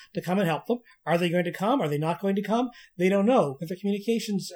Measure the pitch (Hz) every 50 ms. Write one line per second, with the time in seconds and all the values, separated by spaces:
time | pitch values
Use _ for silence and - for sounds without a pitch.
0 | - _ - 190 - 160 185 202 196 165 156 147 - - 247 247 - _ - _
1 | _ 151 165 170 180 170 165 180 180 175 - - 185 220 277 277 180 147 147 143
2 | 156 160 170 - 196 196 196 202 202 185 220 240 262 240 - - - _ _ -
3 | 175 190 196 202 196 226 262 233 170 143 - - 170 165 185 180 - 202 202 202
4 | 202 233 233 226 226 214 202 185 - - 180